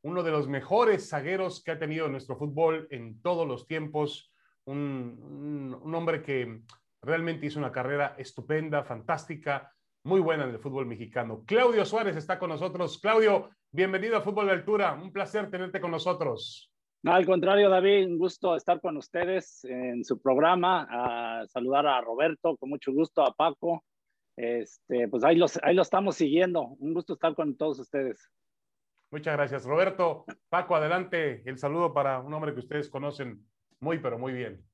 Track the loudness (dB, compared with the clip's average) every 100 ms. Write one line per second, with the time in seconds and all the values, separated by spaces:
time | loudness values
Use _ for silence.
0 | -4 -2 0 0 -2 -6 0 2 4 2
1 | -2 -6 -4 -4 -4 -6 -8 -6 -4 -2
2 | -4 -4 -8 -8 -6 2 2 2 -6 -12
3 | -12 -6 -2 0 -2 -4 -6 -6 -4 -4
4 | -4 -6 _ _ _ _ -10 -6 -6 -6
5 | -8 -12 -16 -12 -8 -8 -8 -10 -6 -4
6 | -2 -2 -2 -4 -4 -10 -18 -20 _ _
7 | -4 -2 -2 -4 -6 -4 -4 -4 -4 -2
8 | -2 -4 -14 -14 -4 -2 0 -4 -4 -10
9 | -4 -6 -6 -8 -4 -4 -6 _ _ _
10 | 2 2 4 0 -2 -6 -8 -6 -6 -8
11 | -6 -6 -4 -8 0 4 6 4 2 0
12 | 0 -4 -4 -4 -4 -4 -6 -4 -4 -2
13 | 2 6 6 6 2 _ _ 0 0 2
14 | 0 0 0 0 2 2 2 2 2 0
15 | -8 -6 -4 -4 -4 -6 -6 -4 -4 -2
16 | -2 0 -2 -4 -8 -16 _ _ _ _
17 | 4 4 6 4 6 6 8 6 6 6
18 | 4 0 -2 0 0 0 2 0 0 -6
19 | -6 -4 0 -2 -4 -18 -10 -6 -4 -6
20 | -4 0 2 6 6 6 4 2 0 -4
21 | -2 -2 -6 -6 -6 -4 2 2 4 2
22 | 0 0 0 2 -2 -2 -6 -6 -2 0
23 | 2 2 2 4 0 2 -4 -4 _ _
24 | _ _ _ -6 -4 -4 -6 -14 _ 0
25 | 2 4 6 6 4 2 2 4 4 2
26 | 2 0 2 4 2 0 -4 -6 -4 -4
27 | -4 -2 0 0 -4 -2 -2 -4 -6 -4
28 | -4 -6 _ _ _ _ _ _ _ _
29 | _ -6 -2 0 0 -2 0 2 2 2
30 | 0 0 -12 -20 _ -2 2 2 2 0
31 | 0 -2 -2 -4 -10 -6 -2 0 0 2
32 | 0 -2 -6 -6 -6 -6 -6 -6 -4 -6
33 | -6 -6 -10 -12 _ _ _ _ -4 -2
34 | -4 -4 -6 -6 -8 -12 _